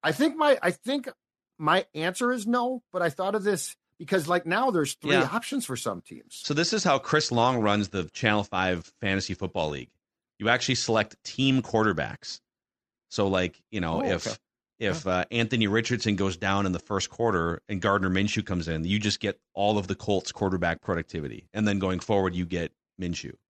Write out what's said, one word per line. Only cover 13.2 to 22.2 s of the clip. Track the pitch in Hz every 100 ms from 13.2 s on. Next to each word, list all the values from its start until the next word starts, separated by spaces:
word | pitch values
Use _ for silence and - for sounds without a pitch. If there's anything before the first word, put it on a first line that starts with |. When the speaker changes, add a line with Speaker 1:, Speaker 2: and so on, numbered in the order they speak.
| 98
Speaker 2:
like, | 95 90 - _
you | 107
know, | 85 82
Speaker 1:
Oh, | 277
Speaker 2:
if, | 90 -
Speaker 1:
okay. | - _ _ _ _
Speaker 2:
if, | 107 85
Speaker 1:
Yeah. | 95
Speaker 2:
uh, | 92 -
Anthony | 117 113 123 104
Richardson | 110 113 120 113 98
goes | 98 87
down | 98 98
in | 98
the | 87
first | - 98 -
quarter | - 117 92 85 82 -
and | 98
Gardner | 104 101 95
Minshew | 92 104 - -
comes | 90 80
in, | 80
you | 82 104
just | 104 -
get | 101 - _
all | - 101 107
of | 92
the |
Colts | 95 - 98 -
quarterback | - 98 92 85 82
productivity. | - 85 82 82 71 57 -
And | 104 107
then | 101
going | 95 92
forward, | - 101